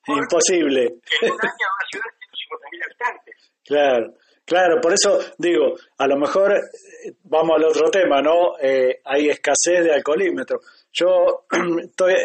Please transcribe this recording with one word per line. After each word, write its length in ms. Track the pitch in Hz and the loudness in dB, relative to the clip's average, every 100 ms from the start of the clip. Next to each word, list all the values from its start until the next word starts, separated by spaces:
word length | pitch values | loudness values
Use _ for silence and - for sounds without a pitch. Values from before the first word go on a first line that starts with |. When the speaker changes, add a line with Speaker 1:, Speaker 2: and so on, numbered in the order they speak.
| - | -6
Speaker 1:
<laughs> 120 | 143 | -4
Imposible. 640 | 135 170 156 180 147 131 117 - - - | 0 0 2 2 2 0 0 -4 -6 -2
Speaker 2:
en 100 | 226 | -2
un 100 | - - | -2 -6
año 200 | - 311 | -4 -6
en 60 | - | -6
una 80 | - | -8
ciudad 140 | - - | -10 -12
de 80 | - | -14
ciento 200 | - - | -18 -16
cincuenta 260 | - - 143 | -14 -14 -16
mil 120 | 170 | -16
habitantes. 520 | - - 240 - - - _ _ - | -14 -8 -8 -8 -18 -20 _ _ -4
Speaker 1:
Claro, 480 | 143 139 123 110 - _ _ - | 0 2 0 -2 -10 _ _ -2
claro, 360 | 175 180 165 | 2 2 2
por 120 | 165 | 2
eso 260 | 190 196 185 - - | 2 2 0 -2 -6
digo, 380 | 170 160 135 - - - | -2 2 0 -2 -12 -4
a 80 | 139 | 0
lo 100 | 139 | 0
mejor, 360 | 143 190 202 196 | 0 2 2 0
eh, 580 | - - - - - - | -2 -14 -20 -18 -18 -18
vamos 340 | - 156 165 156 | -4 0 2 2
al 80 | 160 | 2
otro 260 | 147 160 | 2 2
tema, 280 | 190 165 139 | 2 2 2
¿no? 360 | 147 170 175 - | 2 2 0 0
Eh, 400 | 135 135 127 127 135 | 0 2 0 -2 -2
hay 240 | 139 147 | 0 0
escasez 540 | - - 135 170 175 | -2 -2 0 2 2
de 100 | 170 | 2
alcoholímetros. 960 | 143 143 160 185 135 127 123 - - _ | 0 0 -2 -2 -4 -6 -8 -10 -20 _
Yo 540 | - 175 180 180 - - | -2 2 2 2 0 -4
<clears throat> 360 | 175 175 165 - | -2 -2 -4 -4
estoy 280 | - 180 180 | -2 2 2